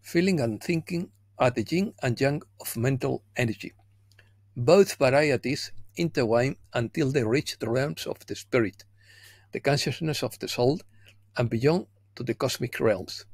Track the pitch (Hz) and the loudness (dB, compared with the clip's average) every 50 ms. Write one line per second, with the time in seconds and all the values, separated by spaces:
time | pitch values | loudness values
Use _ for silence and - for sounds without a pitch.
0 | _ - - 170 175 196 190 156 123 117 107 101 - - 175 165 160 - 180 170 | _ 0 0 2 2 2 2 2 0 -2 -2 -4 -4 -2 -2 -2 -2 -4 -6 -6
1 | 180 - _ _ _ _ _ - 123 127 123 113 107 - 160 175 196 226 - - | -6 -8 _ _ _ _ _ 0 2 2 2 0 -4 -2 -2 -2 -2 -2 -4 -4
2 | - 131 117 - 135 139 143 147 - _ _ _ - - - 117 113 135 139 127 | -2 -2 0 0 0 0 0 -2 -6 _ _ _ -12 -10 -6 -2 0 0 0 0
3 | - 135 131 - _ _ _ - 123 113 104 - - - - _ _ _ _ _ | -2 -4 -4 -4 _ _ _ -2 -2 -2 -2 -6 -10 -16 -16 _ _ _ _ _
4 | _ _ _ - - _ _ _ _ _ _ - 120 143 170 202 196 - - - | _ _ _ -20 -20 _ _ _ _ _ _ -2 4 6 8 8 8 4 4 2
5 | 139 127 131 143 156 147 131 117 - 123 131 - - - - - - - _ - | 2 4 6 4 4 4 2 0 0 -2 -4 -4 -6 -10 -12 -14 -14 -14 _ -4
6 | 170 165 - 151 127 107 113 120 123 139 - - - - - 127 117 113 _ 160 | -4 -2 0 0 0 2 4 2 2 2 -2 -6 -14 -6 -4 -4 -4 -2 _ -2
7 | 156 131 139 147 117 107 120 147 151 - - _ 143 - 131 127 135 151 165 - | -2 0 0 0 0 2 0 0 0 -4 -8 _ -4 -2 0 0 0 -2 -4 -8
8 | - - - - - - - - - _ - 127 113 95 - - - _ _ _ | -8 -10 -10 -10 -10 -12 -12 -12 -8 _ 2 2 2 2 -2 -10 -20 _ _ _
9 | - - - - - - - _ _ _ - - - 143 143 143 - 156 127 - | -20 -20 -20 -20 -20 -20 -20 _ _ _ -10 -4 0 0 0 0 0 -4 -4 -4
10 | 165 156 147 - - - - - - - - - 123 127 151 190 - - _ - | -4 -4 -4 -4 -4 -6 -6 -8 -10 -8 -2 2 2 2 2 0 -6 -16 _ -20
11 | - - _ _ _ _ _ - 123 113 117 113 120 143 165 185 - _ _ _ | -20 -20 _ _ _ _ _ -2 -2 0 0 0 2 2 2 2 -2 _ _ _
12 | _ _ _ - 123 120 113 _ 147 123 - - 120 113 - - - 117 104 92 | _ _ _ -10 -6 -6 -4 _ -2 -4 -2 -4 -6 -8 -4 0 2 2 2 0
13 | 92 - - - - - | -2 -10 -12 -16 -16 -20